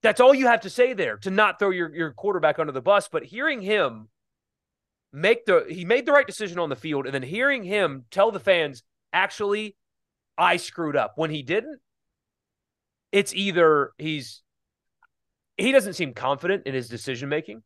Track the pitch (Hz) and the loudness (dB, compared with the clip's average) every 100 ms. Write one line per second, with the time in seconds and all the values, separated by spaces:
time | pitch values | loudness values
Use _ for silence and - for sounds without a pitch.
0 | 226 214 254 277 254 233 196 - 247 214 | 2 6 6 8 4 2 0 0 0 0
1 | 139 107 190 190 208 - 202 185 165 165 | -4 -4 -4 2 2 2 -2 -2 -6 -6
2 | 160 123 202 185 156 147 156 131 123 202 | -8 -4 -4 2 0 2 -4 -2 2 2
3 | - 160 135 202 302 262 190 214 143 110 | 2 -8 -8 -6 -4 -4 -2 0 0 -4
4 | 110 _ _ _ _ _ _ _ _ _ | -20 _ _ _ _ _ _ _ _ _
5 | _ 135 185 233 220 175 - 175 175 247 | _ -2 2 2 4 2 2 -10 0 0
6 | 285 285 277 - 208 175 160 131 160 143 | 4 4 4 -6 -8 -4 -4 -6 -4 -4
7 | 135 135 127 196 269 269 180 208 170 135 | -4 -6 -6 -2 -2 -2 -4 -2 -2 -4
8 | 123 190 214 196 196 175 151 135 _ _ | -8 0 2 2 2 2 2 -6 _ _
9 | _ 170 196 - 208 208 214 _ _ _ | _ -2 -2 -2 -4 -2 -6 _ _ _
10 | _ _ _ - 175 175 175 - 156 139 | _ _ _ 0 2 2 -4 -8 -4 -2
11 | 107 - 160 151 131 190 262 277 _ _ | -2 -4 -6 -6 -4 -4 -4 -18 _ _
12 | _ _ _ _ _ _ _ _ _ _ | _ _ _ _ _ _ _ _ _ _
13 | _ 202 196 - 196 175 165 151 139 _ | _ 0 0 -4 -2 4 4 4 0 _
14 | 151 151 123 - _ _ _ _ _ _ | -8 -8 -10 -18 _ _ _ _ _ _
15 | _ _ _ _ _ - 226 269 202 180 | _ _ _ _ _ -4 4 4 2 -6
16 | 151 - 123 139 175 196 - 131 117 117 | -6 -4 -4 -2 -2 -2 -4 -8 -8 -10
17 | - 120 139 151 170 220 | -8 -8 -4 -6 -6 -18